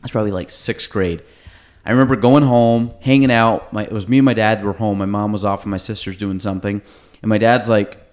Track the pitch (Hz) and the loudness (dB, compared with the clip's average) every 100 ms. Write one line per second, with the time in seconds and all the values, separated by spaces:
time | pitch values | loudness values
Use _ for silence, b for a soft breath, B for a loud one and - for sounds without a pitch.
0 | - 117 107 95 87 - - 117 - 107 | -6 -4 -2 -4 -8 -8 -8 -6 -6 -2
1 | 90 82 b b b b b b - 123 | -2 -4 b b b b b b -2 2
2 | 131 127 120 139 139 120 117 117 117 - | 2 2 4 4 4 4 4 2 -2 -6
3 | 131 135 135 117 113 107 - 110 107 107 | 2 4 4 4 2 0 -4 -8 -6 -6
4 | 95 131 135 113 107 110 101 95 110 101 | 0 2 4 2 0 0 -2 -4 -4 -2
5 | 98 101 104 104 101 98 104 98 - 107 | -2 -2 -2 -2 -4 -4 -4 -8 -6 -8
6 | - 92 101 92 104 95 101 101 b b | -8 -8 -6 -6 -6 -6 -4 -6 b b
7 | b b 107 107 113 120 107 110 101 - | b b -2 0 2 2 2 0 0 -8
8 | _ | _